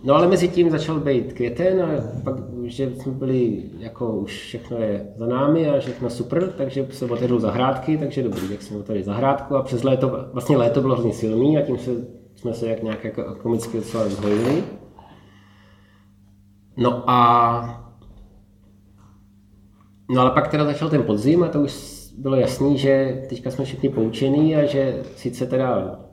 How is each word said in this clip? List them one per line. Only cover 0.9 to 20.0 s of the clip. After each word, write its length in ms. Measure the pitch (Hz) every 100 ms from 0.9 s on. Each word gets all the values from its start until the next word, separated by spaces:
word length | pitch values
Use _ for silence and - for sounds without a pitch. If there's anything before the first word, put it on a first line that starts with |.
| 156
být 340 | 143 127 -
květen 480 | - 180 - 185 190
a 60 | 165 147 - 123
pak, 120 | 135 127 - 120
že 320 | 120 117 135 123
jsme 160 | 139
byli 520 | 131 131 131 117 92 - -
jako 320 | 113 - 120
už 200 | 104 101 -
všechno 360 | - 117 - 117
je 300 | 110 101 - -
za 100 | 117
námi 420 | 127 143 165 151
a 100 | 139
všechno 300 | 120 - 139
super, 440 | - 117 165 185 -
takže 300 | 135 135 131
se 140 | - 123
otevřou 340 | 117 123 120
zahrádky, 580 | 107 110 127 135 - 151
takže 260 | 139 139
dobrý, 240 | 117 95 95
tak 120 | 101
jsme 160 | - 104
otevřeli 260 | 101 104
zahrádku 520 | 92 104 135 139 - 139
a 60 |
přes 200 | 135 123
léto, 420 | 139 131 131 - -
vlastně 240 | 123 - 143
léto 240 | 117 127
bylo 120 | 131 120
hrozně 180 | 117
silný 440 | 98 110 110 139 156
a 40 |
tím 160 | 139 120
se, 140 | 127 117 - - - -
jsme 180 | 120
se 140 | 117 113
jak 140 | 110
nějak 200 | 113 107
jako 280 | 110 110 -
ekonomicky 460 | 101 113 113 - 113
docela 320 | 104 113 104
zhojili. 540 | 98 104 104 120 156 196 - - - - - - - _ _ _ - _ _ _ _ _ _ _ _ _ -
No 320 | 123 123 123
a... 720 | 123 120 120 117 117 120 117 - - - - - - _ _ _ _ _ _ - - _ _ _ - - _ _ _